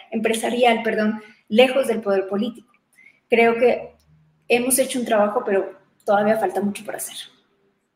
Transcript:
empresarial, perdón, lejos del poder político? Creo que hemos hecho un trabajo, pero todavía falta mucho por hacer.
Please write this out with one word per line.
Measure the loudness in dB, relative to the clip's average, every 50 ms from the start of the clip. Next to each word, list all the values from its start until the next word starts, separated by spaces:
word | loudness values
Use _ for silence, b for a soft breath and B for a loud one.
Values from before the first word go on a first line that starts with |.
| -12 _
empresarial, | -6 -4 -2 -2 -2 -2 -4 -4 0 2 2 2 2 2
perdón, | 0 -2 -2 0 0 -2 -2 B B B B B B 0
lejos | 4 4 4 4 4 0 0 0
del | -2 -2
poder | -2 -2 0 -2 -2 -2
político? | -4 -4 -4 -4 -8 -10 -16 _ _ _ _ _ b b b b b b _ _
Creo | 2 4 4 4 4
que | 4 2 2 2 0 -4 -12 -18 _ _ _ _ _ _ _ _ _ _ -2
hemos | 0 0 0 0 0 0
hecho | 0 -2 -4 -6
un | -2
trabajo, | 0 2 2 2 2 0 -2 -2
pero | 0 0 -2 -2 -4 -8 -16 _ _ _ _ _
todavía | 0 2 2 2 2 0 0
falta | 0 -2 -2 -2
mucho | -2 -4 -4 -6 -10
por | -12 -12
hacer. | -10 -12 -12 -14 -16 -18 -18 _ _ _ _ _ _ _ _ _ _ _ _ _